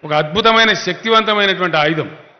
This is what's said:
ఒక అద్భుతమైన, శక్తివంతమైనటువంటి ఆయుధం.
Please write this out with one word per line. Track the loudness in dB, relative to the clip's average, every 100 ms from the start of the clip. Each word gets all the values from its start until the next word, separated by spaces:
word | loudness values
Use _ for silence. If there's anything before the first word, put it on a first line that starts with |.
ఒక | -2
అద్భుతమైన, | -2 0 0 2 4 2
శక్తివంతమైనటువంటి | 0 -4 -6 0 0 2 0 0 -2 -2 0
ఆయుధం. | 0 -2 -6 -12 -20